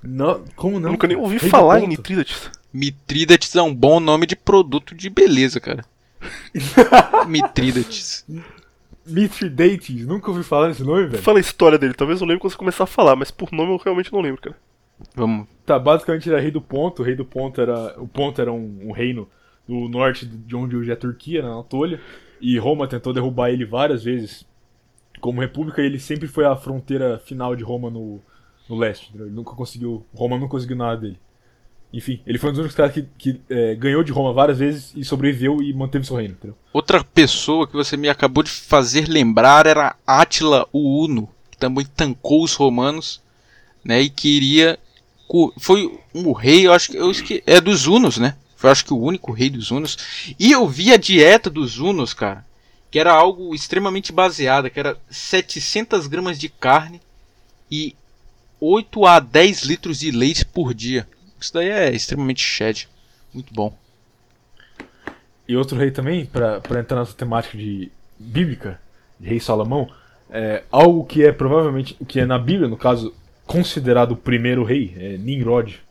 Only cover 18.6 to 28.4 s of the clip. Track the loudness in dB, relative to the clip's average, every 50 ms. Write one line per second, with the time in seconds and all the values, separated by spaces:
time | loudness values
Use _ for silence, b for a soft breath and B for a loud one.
18.6 | -10 -12 -14 -16 -14 -14 -8 -6 -6 -6 -6 -8 -12 _ _ _ _ _ _ _
19.6 | _ -10 -8 -8 -8 -6 -4 -2 -2 -2 -2 -4 -10 -16 -18 -18 -16 -12 -10 -8
20.6 | -8 -6 -6 -6 -6 -6 -8 -6 -6 -10 -10 -10 -12 -8 -6 -6 -6 -6 -10 -12
21.6 | -14 _ -6 -4 -4 -4 -6 -10 b b b b b b b b -2 -2 -2 0
22.6 | 0 -2 -2 -2 -4 -6 -8 -8 -8 -6 -4 -4 -4 -4 -2 -2 -2 -2 0 -2
23.6 | -4 -6 -4 -2 -2 -2 -2 -4 -4 -6 -6 -6 -6 -10 -16 -20 -20 _ _ _
24.6 | _ _ _ _ _ _ _ _ _ _ _ -10 -8 -8 -6 -4 -6 -6 -6 -8
25.6 | -10 -8 -4 -2 -2 -2 -4 -6 -8 -8 -10 -8 -8 -10 -4 0 0 0 0 -2
26.6 | -6 -10 -12 -12 -8 -6 -6 -4 -2 -4 -4 -6 -10 -16 -12 -8 -6 -6 -6 -8
27.6 | -8 -10 -10 -8 -8 -10 -12 -12 -14 -14 -16 -16 _ _ _ _